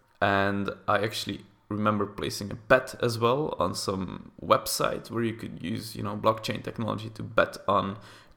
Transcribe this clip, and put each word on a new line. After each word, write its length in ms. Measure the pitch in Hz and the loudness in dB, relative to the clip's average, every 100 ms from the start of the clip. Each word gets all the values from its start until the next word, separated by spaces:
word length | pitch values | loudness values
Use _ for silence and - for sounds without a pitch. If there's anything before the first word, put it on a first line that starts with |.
| _ _ | _ _
And 480 | 101 98 98 98 98 - - | 4 4 2 0 -4 -4 0
I 120 | 101 | 2
actually 480 | 107 - - 101 - _ _ | 2 -2 -6 -8 -10 _ _
remember 340 | 104 107 104 | 0 2 2
placing 480 | 101 - 76 - 101 | -2 -2 -4 -4 -6
a 40 | 110 | -8
bet 380 | - 131 - - | 6 6 6 -2
as 160 | 120 113 | -2 2
well 380 | 117 135 156 - | 2 2 0 0
on 160 | 87 | 0
some 580 | 101 - 95 90 50 - - | 0 -2 -2 -4 -8 -12 -12
website 720 | - - - - - - - | 2 2 2 -2 0 -2 -4
where 140 | 110 | -2
you 80 | 113 | -2
could 300 | 113 - - | -4 -8 -8
use, 340 | 82 110 107 113 | -6 -6 -6 -6
you 60 | |
know, 120 | 104 | -6
blockchain 480 | 104 107 110 - 107 | 0 0 0 -2 -6
technology 460 | - - 110 107 110 | -6 -6 -4 -4 -6
to 140 | - | -10
bet 340 | 110 - - - - | -2 2 2 0 2
on 300 | 101 98 98 - - - | 2 2 -4 -12 -20 -18